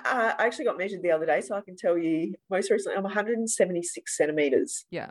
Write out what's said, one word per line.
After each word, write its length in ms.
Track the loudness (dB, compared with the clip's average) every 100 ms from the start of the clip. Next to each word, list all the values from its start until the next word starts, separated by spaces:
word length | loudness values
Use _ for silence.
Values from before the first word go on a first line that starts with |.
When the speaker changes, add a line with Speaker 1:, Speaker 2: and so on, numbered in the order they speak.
Speaker 1:
I 420 | -2 2 2 2 0
actually 180 | 0
got 140 | -2 0
measured 240 | -2 -2
the 80 | 2
other 120 | 2 4
day, 140 | 2
so 120 | 0 -6
I 40 |
can 160 | -8 -2
tell 200 | 0 2
you 360 | 2 0 0 -6 -4
most 200 | -2 2
recently 260 | 0 0 -2
I'm 80 | -2
a 20 |
hundred 300 | -2 0 -2
and 100 | 0
seventy-six 680 | 2 2 0 -4 -8 -4 0
centimetres. 680 | 0 2 4 2 2 -6 -10
Speaker 2:
Yeah. 200 | -10 -10